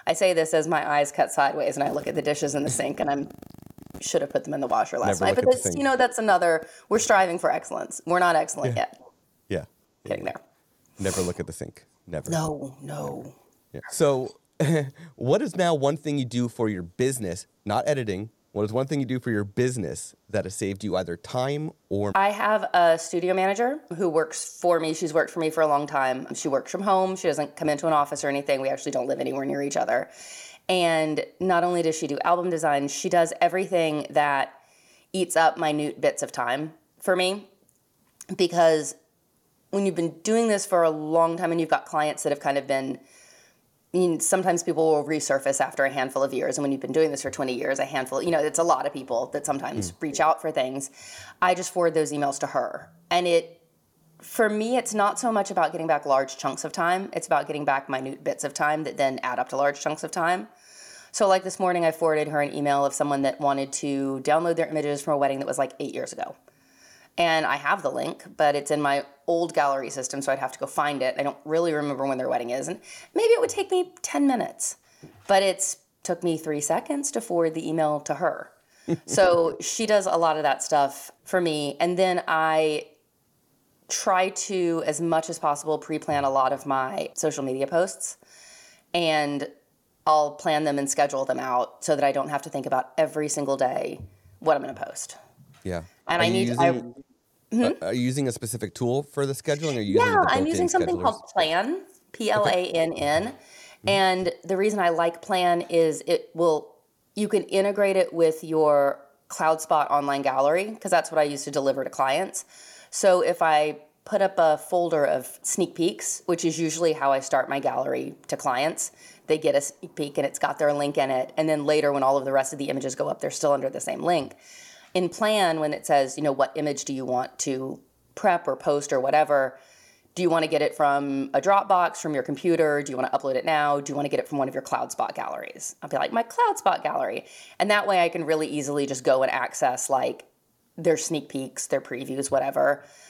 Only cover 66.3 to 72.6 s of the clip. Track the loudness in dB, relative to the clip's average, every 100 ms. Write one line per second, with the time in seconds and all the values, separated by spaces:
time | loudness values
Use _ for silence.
66.3 | -12 _ _ _ _ _ -20 _ 0 2
67.3 | 2 2 0 0 -2 -2 -4 -6 -8 -12
68.3 | 0 2 2 0 0 2 0 -2 -8 0
69.3 | 0 2 2 2 0 -4 -6 -6 -4 -2
70.3 | -2 -4 -6 -6 -2 -2 0 -2 -2 -4
71.3 | -6 -2 0 0 0 -2 -2 -2 -2 -2
72.3 | -2 -2 -4